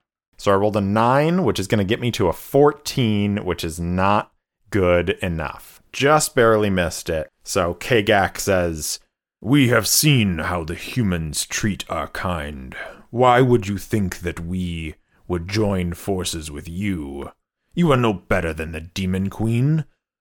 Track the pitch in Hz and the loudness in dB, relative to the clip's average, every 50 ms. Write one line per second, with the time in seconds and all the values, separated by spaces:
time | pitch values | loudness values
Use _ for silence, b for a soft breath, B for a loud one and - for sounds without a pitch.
0 | _ _ _ _ _ _ _ - - 101 98 98 104 107 98 107 98 95 104 110 | _ _ _ _ _ _ _ -2 0 2 2 4 2 2 0 0 0 0 2 2
1 | 117 123 131 143 151 165 175 190 165 107 - - 95 - 117 104 98 90 - - | 4 4 4 4 2 2 2 2 2 0 0 -2 -2 0 0 0 2 0 0 -2
2 | 120 120 - - 98 82 - - - - - 139 147 147 151 - - - - 139 | -2 -2 0 0 0 0 0 -4 -4 0 4 4 6 4 4 0 -6 -6 -2 0
3 | 120 110 107 101 104 104 101 104 90 90 82 - - 82 80 85 85 87 90 92 | 0 2 2 2 0 0 -2 -2 -2 -4 -4 -4 -6 -6 -6 -6 -4 -2 0 0
4 | 95 101 104 107 - - _ _ _ _ _ _ _ _ - 101 90 90 87 87 | 2 2 2 0 -2 -4 _ _ _ _ _ _ _ _ 0 2 4 4 4 2
5 | 85 92 101 - 101 90 82 80 73 65 - - - - - - _ _ - - | 2 0 -2 -2 -4 -4 -4 -4 -6 -8 -10 -12 -18 -20 -20 -20 _ _ -4 0
6 | 131 143 156 151 - - - 131 117 113 110 107 107 101 95 90 85 80 - - | 2 2 4 2 2 0 2 4 4 6 6 4 2 2 2 0 0 -2 -4 -6
7 | - 85 80 78 76 - _ _ _ - - 98 87 85 87 - - - 120 110 | -6 -4 -4 -4 -6 -8 _ _ _ -4 -2 -2 0 -2 -4 -6 -2 0 2 2
8 | 101 110 104 98 92 - - - - 101 95 90 87 85 80 78 76 - - - | 4 4 4 4 2 0 -2 -4 -2 0 2 2 0 0 -2 -4 -6 -8 -8 -10
9 | _ _ _ _ _ _ _ _ - 107 143 147 131 117 123 113 98 - - - | _ _ _ _ _ _ _ _ -2 2 4 4 4 4 4 2 2 2 0 2
10 | - 156 143 120 107 95 87 78 80 90 92 87 82 78 90 - - - - 127 | 4 4 4 4 4 2 0 -2 -4 -4 -4 -4 -4 -6 -8 -10 -10 -6 -4 -2
11 | 113 95 90 82 80 76 73 - - - - - - 104 87 - - - 82 80 | 0 0 0 -2 -4 -4 -6 -6 -6 -6 -4 -2 -2 -2 -2 -4 -6 -6 -6 -6
12 | 73 - - - - 92 87 78 73 73 71 65 65 65 B B B B B B | -6 -6 -8 -6 -4 -4 -4 -4 -6 -8 -10 -12 -14 -14 B B B B B B
13 | B _ - 117 127 123 120 123 135 123 120 110 95 101 101 95 - - 120 110 | B _ 0 4 4 6 6 6 6 6 4 2 2 -2 -4 -6 -4 -4 -2 -2
14 | 98 90 - - 87 85 82 87 85 85 92 92 90 85 85 82 80 76 - _ | -2 -2 -4 -6 -8 -8 -8 -8 -8 -6 -4 -4 -4 -4 -6 -8 -8 -10 -12 _
15 | _ _ _ _ _ - 90 87 85 92 98 110 107 101 98 92 90 87 82 - | _ _ _ _ _ -6 -6 -6 -4 -4 -2 0 0 0 0 0 -2 -4 -4 -6
16 | - 101 98 92 90 - - 80 80 78 73 71 - 85 85 92 104 101 92 80 | -6 -4 -4 -4 -4 -6 -8 -8 -10 -12 -12 -14 -12 -10 -8 -4 -2 -2 -2 -4
17 | 71 69 69 69 69 - - _ _ _ _ _ _ _ - 160 175 156 135 123 | -6 -8 -10 -12 -12 -14 -16 _ _ _ _ _ _ _ -2 2 2 4 4 4
18 | 120 113 98 85 - - 104 92 82 82 78 82 80 85 82 80 85 87 - 95 | 4 2 0 -2 -2 -2 -2 0 0 -2 -4 -6 -8 -8 -10 -10 -12 -10 -8 -4
19 | 95 92 95 95 98 95 - - 107 113 117 120 131 147 156 156 - - _ _ | -4 -2 -2 -2 -2 -4 -4 -4 -2 0 0 2 2 2 2 0 -2 -6 _ _
20 | _ _ _ _ | _ _ _ _